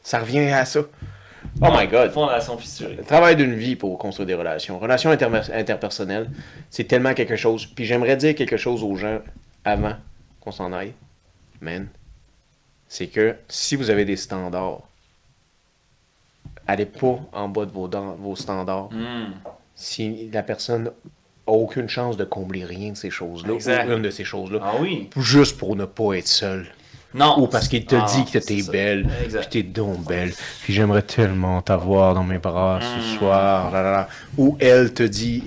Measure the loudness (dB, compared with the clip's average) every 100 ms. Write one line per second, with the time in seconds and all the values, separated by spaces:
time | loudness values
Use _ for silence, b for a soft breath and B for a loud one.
0 | -4 -2 0 2 2 2 2 0 -2 B
1 | B B B B B 2 4 6 4 4
2 | 4 4 2 2 -2 -6 -10 -12 -10 -10
3 | 4 8 8 8 4 2 -2 -4 -4 -6
4 | -8 -6 -4 -2 -2 -4 -6 -6 2 2
5 | 6 4 4 2 0 -4 -2 -2 -4 -4
6 | -4 -4 -6 -10 B B B -8 0 2
7 | 2 0 0 0 0 0 -2 -8 -2 0
8 | 2 2 2 2 0 -2 -2 -2 -2 -4
9 | -4 -6 -8 -20 -20 _ -2 0 -2 -6
10 | -14 -20 -20 _ -14 -10 -8 -8 -10 -14
11 | -20 _ _ _ _ -16 -10 -10 -10 -16
12 | -20 -20 _ _ _ _ _ _ _ -12
13 | -6 0 2 0 -8 -6 -4 -2 2 2
14 | 2 -2 -6 -8 -6 -6 -6 -8 -14 _
15 | _ _ _ _ _ _ _ _ _ _
16 | _ _ _ _ -20 -12 -4 -2 -4 -2
17 | -2 -2 -6 -10 -8 -4 -6 -6 -8 -6
18 | -8 -10 -10 -8 -6 -6 -4 -6 -6 -10
19 | -10 -10 -12 -14 -18 -20 _ -16 -12 -6
20 | -6 -8 -8 -6 -4 -6 -4 -4 -4 -10
21 | -20 _ _ _ 2 2 2 -4 -6 -4
22 | -4 -4 -4 -6 -6 -8 -8 -10 -10 -10
23 | -10 -8 -10 -8 -6 -4 0 0 0 0
24 | -2 -4 -8 -8 -6 -4 -2 -2 -2 -4
25 | -6 -4 4 6 6 2 -4 -4 -4 -2
26 | -2 0 0 0 0 -6 -8 -18 B B
27 | B 2 4 6 4 2 0 -2 2 2
28 | 4 2 2 0 0 -2 -2 0 0 0
29 | 0 -2 -4 -4 -4 -2 -4 -2 -4 -4
30 | -4 -2 -4 -6 B B -2 2 4 4
31 | 2 2 2 2 0 0 2 0 4 4
32 | 6 4 0 -2 -2 0 2 0 -2 -4
33 | -4 0 2 4 4 2 2 0 2 0
34 | -2 B B 2 2 4 8 8 6 2
35 | 0 0 -4 -4